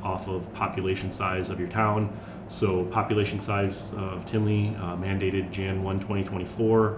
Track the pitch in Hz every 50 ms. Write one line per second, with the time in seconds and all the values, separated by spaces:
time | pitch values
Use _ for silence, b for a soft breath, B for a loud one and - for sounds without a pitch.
0 | - 101 92 92 - 95 92 90 87 - - - 107 95 - 95 92 95 95 92
1 | 98 95 - - 98 92 92 92 90 - 95 87 87 85 87 110 110 107 104 107
2 | 107 101 B B B B B B B - - - 110 98 92 90 90 90 - 113
3 | 104 - 110 104 101 - - 101 - - 104 101 101 95 92 - - - 95 98
4 | 95 95 92 90 - - - 110 107 104 107 104 104 107 107 104 92 87 87 87
5 | 95 98 98 95 98 92 95 95 92 87 - 98 95 95 95 95 95 95 95 98
6 | 98 - 104 98 95 - 98 92 90 - - - 113 110 113 113 110 104 101